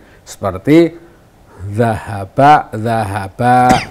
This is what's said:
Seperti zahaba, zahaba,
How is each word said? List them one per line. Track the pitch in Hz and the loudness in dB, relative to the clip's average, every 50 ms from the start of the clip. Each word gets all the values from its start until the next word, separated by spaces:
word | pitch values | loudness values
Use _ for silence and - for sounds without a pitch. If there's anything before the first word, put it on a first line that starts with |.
| - _ _ _ _ | -18 _ _ _ _
Seperti | - - - 104 98 90 90 - 139 151 165 170 160 165 - - - - _ _ _ _ _ _ _ - - 92 101 | -20 -12 -8 -6 -6 -6 -4 0 2 4 4 4 2 -2 -10 -20 -20 -20 _ _ _ _ _ _ _ -18 -14 -12 -8
zahaba, | 101 110 120 117 110 82 - - 110 98 98 92 - - 135 147 151 143 - - - | -4 -2 -2 -2 -2 -4 -8 -10 -10 -10 -10 -6 0 2 4 4 4 4 0 -6 -10
zahaba, | 110 107 117 117 113 107 95 101 101 98 95 - - 120 123 123 127 - 127 127 113 - - | -8 -6 -4 -4 -4 -4 -6 -6 -8 -10 -10 -6 -2 0 2 2 4 4 2 2 0 -2 -6